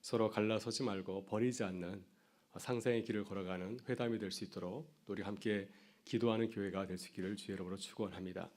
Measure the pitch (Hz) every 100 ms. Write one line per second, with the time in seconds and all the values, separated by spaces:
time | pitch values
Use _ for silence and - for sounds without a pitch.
0 | - 110 110 110 107 107 117 - 127 98
1 | 95 95 95 107 120 120 101 92 87 101
2 | 92 _ _ _ _ - - 120 120 117
3 | 110 107 101 98 92 92 92 120 - 123
4 | 120 110 101 - 98 - 90 117 160 -
5 | - 98 95 101 113 104 98 - - -
6 | - 117 117 110 113 110 98 95 95 92
7 | - - 92 101 - 95 90 95 - -
8 | 101 87 92 92 85